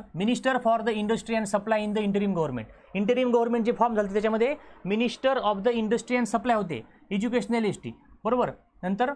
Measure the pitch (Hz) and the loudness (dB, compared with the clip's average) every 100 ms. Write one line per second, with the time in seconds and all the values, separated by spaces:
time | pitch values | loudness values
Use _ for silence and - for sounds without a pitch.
0 | 214 156 208 247 262 254 233 226 220 214 | -2 -4 0 0 0 0 2 0 0 -2
1 | 208 220 - 226 208 208 202 214 214 208 | -2 -2 -2 -4 -2 -2 0 -2 0 -2
2 | 208 202 202 175 151 123 107 - - 190 | 0 0 0 0 -2 -4 -8 -14 -8 -2
3 | 208 247 254 240 233 233 226 - 240 214 | 0 2 4 2 2 0 0 2 2 2
4 | 208 202 214 220 247 294 - - 175 214 | 0 0 0 2 0 -2 -10 -10 -4 0
5 | 240 - 262 262 208 202 208 233 220 226 | 0 0 0 2 0 0 0 0 0 0
6 | - 247 233 233 247 220 180 127 - - | 0 0 0 -2 0 0 0 -6 -10 -18
7 | - 196 226 240 208 233 214 - 117 113 | -6 -2 0 -2 0 0 0 -2 -8 -14
8 | - - 214 247 190 127 _ _ 180 196 | -18 -8 -2 0 0 -4 _ _ -4 0
9 | 247 | -2